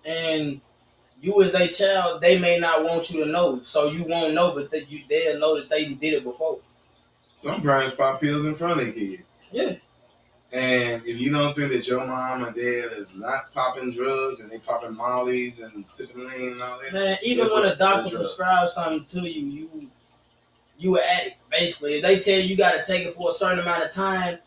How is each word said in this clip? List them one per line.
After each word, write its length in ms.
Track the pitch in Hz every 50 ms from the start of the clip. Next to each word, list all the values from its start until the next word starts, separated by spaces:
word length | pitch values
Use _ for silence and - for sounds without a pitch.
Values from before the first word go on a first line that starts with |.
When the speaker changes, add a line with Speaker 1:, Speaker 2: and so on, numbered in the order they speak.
| _
Speaker 1:
and 560 | 156 165 165 165 160 156 156 151 147 139 139 _ _ _ _ _ _ _ _ _ _ _ _
you 200 | - 180 208 202
as 100 | 190 175
their 160 | 175 185 180 170
child, 520 | - - 202 190 196 190 180 170 165 160
they 160 | 165 175 180
may 220 | 185 175 175 175 170
not 240 | 170 165 165 156 156
want 260 | 165 170 165 165 -
you 160 | 170 156 151
to 60 | 151
know, 300 | 160 175 175 147 131 123 -
so 240 | - - 156 147 147
you 160 | 151 170 170
won't 280 | 160 170 170 165 156 156
know, 180 | 170 175 180 156
but 160 | 143 143 -
that 180 | 156 156 143 139
you, 100 | 147 147 135 127
they'll 300 | 147 160 165 156 147 147
know 200 | 151 160 156 143
that 100 | 139 -
they 160 | 156 151 151
did 280 | 143 135 127 151 156 151
it 100 | 135 123
before. 360 | 123 123 - 160 160 139 - - _ _ _ _ _ _ _ _ _ _ _ _ _ _
Speaker 2:
Some 260 | - - 143 147 -
parents 340 | 147 143 139 135 131 131 -
pop 260 | - 135 135 135 -
pills 240 | 151 147 147 147 147
in 100 | 156 -
front 240 | - 165 175 170 151
of 60 | 123
their 80 | 110 -
kids. 560 | 117 104 95 92 90 - _ _ - - -
Speaker 1:
Yeah. 240 | - 240 - - 185 - _ _ _ _ _ _ _ _ _ _ _ _ _ _
Speaker 2:
And 520 | 127 127 131 127 127 123 120 120 117 113 113
if 140 | 120 120
you 140 | 120 127 139
don't 240 | 147 147 147 147 143
think 160 | 147 143 139
that 160 | 127 120 -
your 180 | 127 123 127 127
mom 380 | 127 127 127 127 127 127 127 123
and 120 | 117 110
dad 380 | 117 120 123 120 120 120 117 110
is 200 | 104 98 92 92
not 360 | 95 107 - 135 131 - - _
popping 340 | 135 131 127 127 131 127 123
drugs 500 | 117 117 123 135 135 131 - - - -
and 100 | 110 107
they 80 | 113 113
popping 340 | - - 120 117 120 113 113
Molly's 680 | 110 117 123 123 127 127 127 127 123 123 123 120 117
and 220 | 113 110 107 104 101
sipping 420 | - - - 123 120 - 123 127
lean 220 | 127 131 127 127 127
and 100 | 123 123
all 180 | 123 - - -
that, 140 | - - 185
Speaker 1:
Man, 240 | 190 196 190 190 - 214
even 220 | 233 247 240 226
Speaker 2:
guess 80 | 220 214
Speaker 1:
when 100 | 214 208
Speaker 2:
what? 100 | 190 -
Speaker 1:
a 20 |
doctor 260 | - 190 190 196 196 180
Speaker 2:
They're 80 | 180 165 -
drugs. 160 | 170 160 -
Speaker 1:
prescribes 380 | - 185 185 185 180 180 175 -
something 300 | - 170 160 156 156 -
to 220 | - - 180 175
you, 200 | 170 165 156 143
you, 440 | 139 143 151 - - 311 311 285 254 _ _ _ _ _ _ _ _ _ _ _ _ _ _ _ _ _
you 200 | _ 170 185 180
an 60 | 170 170 -
addict, 280 | - 202 202 202 - _ _ _
basically. 460 | - 165 175 170 - - 147 143 147
If 80 | 147 160
they 160 | 185 196 190
tell 200 | - 208 190 190
you 100 | 185 185
you 60 | 190
gotta 280 | 185 202 180 - - -
take 220 | - 185 175 170
it 80 | 170 170
for 160 | 175 175 170
a 20 | 170
certain 240 | - 196 185 180 180
amount 220 | 175 175 170 165 156
of 80 | 156
time 460 | - 185 196 190 190 185 180 175 170 170 _